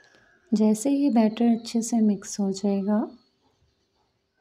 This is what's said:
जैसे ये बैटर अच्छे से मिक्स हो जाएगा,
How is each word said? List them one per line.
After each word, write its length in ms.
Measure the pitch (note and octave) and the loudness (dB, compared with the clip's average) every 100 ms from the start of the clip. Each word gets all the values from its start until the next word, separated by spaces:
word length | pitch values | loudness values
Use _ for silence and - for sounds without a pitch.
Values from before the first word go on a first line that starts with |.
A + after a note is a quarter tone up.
| _ _ _ _ _ | _ _ _ _ _
जैसे 400 | G#3+ G#3+ G#3+ C#4 | 0 2 2 0
ये 180 | C#4 C#4+ | 0 2
बैटर 380 | A3+ G#3+ A3 A#3+ | 2 2 2 0
अच्छे 320 | A3+ - A#3 | 0 -2 -4
से 180 | A3+ A#3 | -2 0
मिक्स 380 | G#3+ G3 - - | 2 0 -6 -6
हो 120 | G3 | -4
जाएगा, 460 | F#3+ G3+ G3 G3 G#3+ E4 - _ _ _ _ _ _ _ _ _ _ _ _ | -2 -2 -2 0 -2 -2 -10 _ _ _ _ _ _ _ _ _ _ _ _